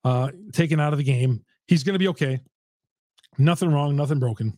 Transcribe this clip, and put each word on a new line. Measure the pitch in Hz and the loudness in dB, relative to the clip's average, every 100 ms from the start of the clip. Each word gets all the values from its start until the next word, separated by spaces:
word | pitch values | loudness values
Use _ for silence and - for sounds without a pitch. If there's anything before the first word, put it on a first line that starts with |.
uh, | 127 123 135 156 208 | 0 0 -2 -8 -8
taken | - 170 156 | -2 0 0
out | 147 | 0
of | 147 | 0
the | |
game. | 139 127 131 113 _ _ - | 0 0 0 -2 _ _ 0
He's | 170 | 2
gonna | 139 190 | 2 0
be | 185 | 0
okay. | - 139 131 - _ _ _ _ _ _ _ _ - | 0 -2 -4 -8 _ _ _ _ _ _ _ _ 0
Nothing | 147 170 180 | 2 2 0
wrong, | 143 143 | 0 0
nothing | 143 143 147 | -2 -2 -2
broken. | 123 110 110 | -2 -4 -6